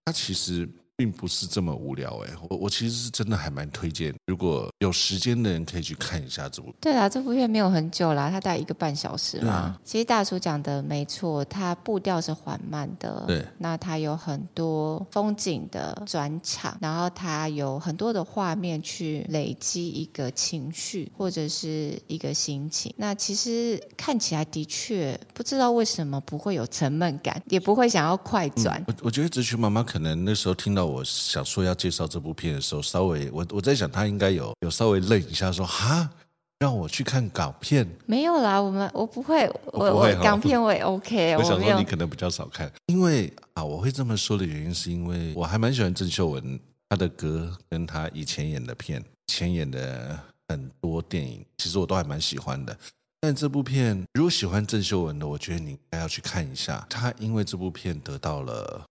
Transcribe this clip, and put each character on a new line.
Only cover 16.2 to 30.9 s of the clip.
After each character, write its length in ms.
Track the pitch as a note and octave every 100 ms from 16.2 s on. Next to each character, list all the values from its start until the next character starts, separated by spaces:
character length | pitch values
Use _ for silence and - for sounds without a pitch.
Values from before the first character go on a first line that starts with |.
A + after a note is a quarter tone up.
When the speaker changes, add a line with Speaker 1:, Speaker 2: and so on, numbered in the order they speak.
| C#3+ D#3+
Speaker 2:
场， 340 | - - - -
然 160 | D#3 E3
后 120 | F3
它 360 | F3 F3+ D3+ D#3
有 320 | D3 C#3 C3+
很 160 | E3 F3+
多 160 | A3
的 100 | G#3+
画 320 | D#3+ - F#3
面 280 | D#3+ F3 D#3
去 440 | - - D#3+ D3+ -
累 260 | D#3 C#3+ -
积 300 | - F3+ E3+
一 180 | - -
个 220 | - C3
情 380 | C3 - E3 C3+
绪 360 | D#3+ - G3 - -
或 140 | F#3+
者 160 | E3+ D3+
是 500 | D#3 D#3+ D#3 D3 - -
一 100 | E3
个 160 | C#3
心 360 | C#3+ - C#3+ D3+
情。 240 | - - -
那 180 | G#3 G3+
其 180 | -
实 480 | G#3 A#3+ A#3 A#3 G#3+ - -
看 240 | - B3
起 160 | - D#3
来 80 |
的 220 | D#3 D#3+ D3+
确 520 | - - G#3 C#3+ B2+ -
不 80 | -
知 160 | A#3+ C4+
道 140 | B3
为 140 | A#3 A3
什 200 | - D3+
么 140 | C#3
不 160 | - D3
会 180 | G3+ F3
有 120 | A#2+
沉 240 | - C#3
闷 260 | D3+ F3 C#3
感， 220 | - - -
也 100 | F#3
不 160 | F3+
会 140 | G#3+ A#3+
想 180 | G3+ D3+
要 120 | F#3
快 320 | - A3 D#3
转。 320 | B2 A2+ -
Speaker 1:
嗯， 40 | F3+
我， 80 | A2
我 80 | A#2
觉 120 | A#2
得 60 | D#3+
哲 120 | B2+
学 140 | A#2 A#2+
妈 140 | A2
妈 120 | G#2
可 160 | A#2 -
能 260 | D#2+ D#2+ F#2
那 100 | G#2+
时 140 | F#2
候 40 |
听 220 | F#2 - G2
到 100 |
我 140 | F2